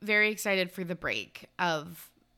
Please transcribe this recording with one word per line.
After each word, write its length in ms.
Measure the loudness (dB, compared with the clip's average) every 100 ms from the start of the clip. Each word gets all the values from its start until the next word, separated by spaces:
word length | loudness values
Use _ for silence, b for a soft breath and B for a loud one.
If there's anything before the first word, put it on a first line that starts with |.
very 280 | 2 4 4
excited 400 | 2 0 2 0
for 120 | -2
the 120 | -6 -4
break 500 | -2 -4 -6 -14 -14 -2
of 520 | 0 0 -4 -14 -18 _ _